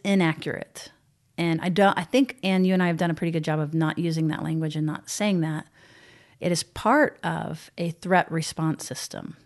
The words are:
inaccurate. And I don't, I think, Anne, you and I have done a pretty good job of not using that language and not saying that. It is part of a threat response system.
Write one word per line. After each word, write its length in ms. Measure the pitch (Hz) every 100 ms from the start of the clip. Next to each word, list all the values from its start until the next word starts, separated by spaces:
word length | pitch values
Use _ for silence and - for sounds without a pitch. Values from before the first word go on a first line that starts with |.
inaccurate. 880 | 202 196 165 156 - - - - - _ _ _ _ -
And 220 | 170 160
I 80 | 180
don't, 280 | 175 196 -
I 60 |
think, 340 | 175 254 277 -
Anne, 220 | 190 190 185
you 80 | 185
and 80 |
I 40 | 180
have 100 | 165
done 120 | 170
a 60 | 160
pretty 160 | 170
good 120 | 165
job 160 | 156 156
of 140 | 147
not 240 | 160 160 -
using 300 | 170 160 160
that 160 | 156
language 320 | 156 160 160 156
and 100 | 151
not 240 | 147 -
saying 320 | - 208 185
that. 240 | 160 156 - _ - - - - _ -
It 120 | 175
is 100 | 170
part 560 | - - 214 277 294 -
of 480 | - 165 - 160 - -
a 120 | 170
threat 400 | 160 180 180 165
response 540 | 160 156 - 160 156 -
system. 520 | - - - - -